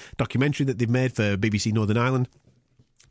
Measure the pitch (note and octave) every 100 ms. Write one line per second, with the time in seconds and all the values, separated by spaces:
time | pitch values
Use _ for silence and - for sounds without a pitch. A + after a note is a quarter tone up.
0 | - - A#2+ A#2+ D3 C#3+ C3+ A2+ A#2 B2
1 | B2+ - G#2 G2 A2 G#2 A2+ A2 G#2 A2+
2 | B2 C3 B2 _ _ _ _ _ _ _
3 | -